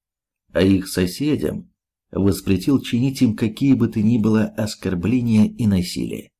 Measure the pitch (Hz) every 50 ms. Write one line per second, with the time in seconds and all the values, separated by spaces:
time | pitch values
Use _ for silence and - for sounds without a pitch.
0 | _ _ _ _ _ _ _ _ _ _ - 82 92 95 98 95 92 - - -
1 | 92 90 - - 143 151 147 - - - - - - _ _ _ _ _ _ _
2 | _ _ - - 95 98 92 - - 95 98 90 - 151 139 127 - - - 117
3 | 127 139 135 - 131 113 107 - 120 104 - - 139 139 131 110 120 110 - 113
4 | 104 110 120 113 98 113 107 110 107 107 - - 110 104 - - - 92 92 87
5 | 87 101 123 127 120 117 110 107 107 107 - - 117 107 98 90 87 - - -
6 | 58 57 53 53 - _ _ _